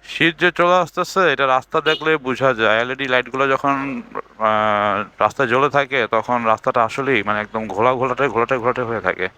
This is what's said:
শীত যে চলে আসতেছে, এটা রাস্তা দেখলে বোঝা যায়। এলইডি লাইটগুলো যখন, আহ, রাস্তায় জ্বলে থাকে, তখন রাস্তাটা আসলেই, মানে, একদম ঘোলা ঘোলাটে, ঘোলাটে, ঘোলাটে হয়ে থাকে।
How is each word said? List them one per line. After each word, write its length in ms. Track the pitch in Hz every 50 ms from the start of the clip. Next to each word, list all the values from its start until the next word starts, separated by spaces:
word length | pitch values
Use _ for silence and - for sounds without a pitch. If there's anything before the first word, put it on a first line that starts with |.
| _
শীত 340 | - - - 156 165 160 -
যে 140 | 170 180
চলে 220 | 170 - 175 175 180
আসতেছে, 580 | 185 175 147 _ 185 180 - - 190 185 165
এটা 140 | 135 135 139
রাস্তা 340 | 135 131 131 127 _ - 160
দেখলে 360 | 147 156 156 135 147 156 156
বোঝা 380 | 151 131 131 123 110 131 135 123
যায়। 280 | 110 110 107 107 113
এলইডি 260 | 120 123 131 131 139 131
লাইটগুলো 400 | 127 127 123 120 123 131 135 135
যখন, 540 | 135 - - 143 139 135 139 139 131 120 113 - -
আহ, 880 | - - _ - - 110 110 107 107 107 107 104 104 104 104 98 101 104 90 _ -
রাস্তায় 300 | 104 107 - - 139 117
জ্বলে 220 | 117 131 139 151
থাকে, 360 | - 143 139 123 139 131 113 104
তখন 340 | - 110 - - 123 120 117
রাস্তাটা 400 | 110 110 107 - 131 127 123 113
আসলেই, 380 | 110 - - 135 135 131 110
মানে, 180 | 98 104 104 107
একদম 260 | 104 104 - 110 110
ঘোলা 280 | 104 92 98 113 127 131
ঘোলাটে, 340 | 123 127 131 127 120 135 135
ঘোলাটে, 300 | 101 113 117 117 135 123
ঘোলাটে 240 | 110 123 120 127
হয়ে 180 | 123 113 117 107
থাকে। 280 | 92 92 - - 92 95 _